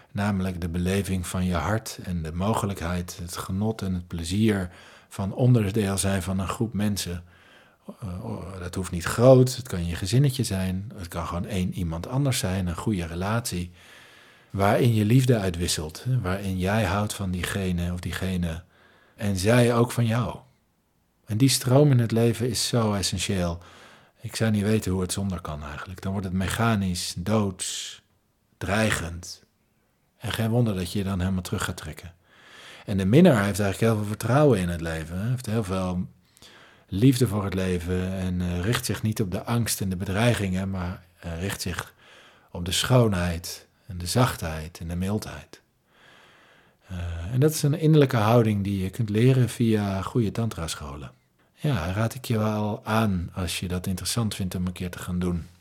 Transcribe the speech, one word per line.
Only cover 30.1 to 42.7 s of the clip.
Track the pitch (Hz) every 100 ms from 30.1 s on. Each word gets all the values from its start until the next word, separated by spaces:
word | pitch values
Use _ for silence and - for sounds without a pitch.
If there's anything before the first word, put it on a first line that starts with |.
| _
En | 113
geen | - 113
wonder | 117 117 95
dat | 90
je | 104
je | 98
dan | 95
helemaal | 92 92
terug | 90 98
gaat | - 90
trekken. | 78 73 85 - _ _ - - - - -
En | 98
de | 95
minnaar | 131 180 117 101
heeft | 95
eigenlijk | 101 92
heel | 113 110
veel | 104
vertrouwen | 107 107 135 151 107
in | 90
het | 85
leven, | 82 80 80 90
hè. |
Hij | 110
heeft | 127 104
heel | 110
veel | 95 95 92 90 - - _ _ - - - _ -
liefde | 95 127 127 117
voor | 104
het | 98
leven | 95 92 90 82 92 92
en, | 95 92 90
eh, | 90 90
richt | 90 123 -
zich | 101
niet | 110 107
op | 101
de | 92
angst | - 117 110 -
en | 98
de | 90
bedreigingen, | 98 98 120 104 98 92 98
maar, | 95 90 92 - _
eh, | 87 82
richt | 98 -
zich | - 82 - _ - - - _ _
op | 90
de | 87